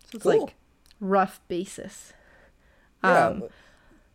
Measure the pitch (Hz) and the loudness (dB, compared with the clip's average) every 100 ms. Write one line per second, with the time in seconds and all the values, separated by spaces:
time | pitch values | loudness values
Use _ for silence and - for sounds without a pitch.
0 | - 220 - 440 302 - _ _ _ - | -20 -4 0 2 0 -12 _ _ _ -10
1 | 190 196 190 - - 175 196 - - - | -2 0 0 -4 -10 -8 -8 -12 -16 -18
2 | - - _ _ _ _ _ _ _ _ | -20 -20 _ _ _ _ _ _ _ _
3 | 190 170 113 - 117 - - _ _ _ | 2 4 2 0 -10 -16 -20 _ _ _
4 | _ | _